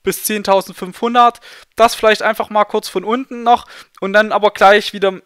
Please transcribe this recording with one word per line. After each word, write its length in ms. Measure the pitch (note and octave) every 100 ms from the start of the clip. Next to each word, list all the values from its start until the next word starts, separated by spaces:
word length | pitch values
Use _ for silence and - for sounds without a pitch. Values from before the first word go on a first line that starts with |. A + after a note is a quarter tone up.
bis 220 | F#3+ -
zehntausendfünfhundert. 1160 | - G#3+ G3+ G3 F3+ - F#3 - A#3 A#3+ A#3+ - - - _ -
Das 200 | A3+ -
vielleicht 280 | A3 G#3+
einfach 260 | - A3 -
mal 160 | G#3+ G#3
kurz 240 | G#3+ -
von 140 | F#3+
unten 400 | F#3 B3 C4+ A#3+
noch 220 | A#3 A#3 - - - _
und 120 | F#3+
dann 180 | G3+ G#3+
aber 200 | G#3 G#3
gleich 400 | - G3 G#3 -
wieder 220 | G3+ G3 F#3+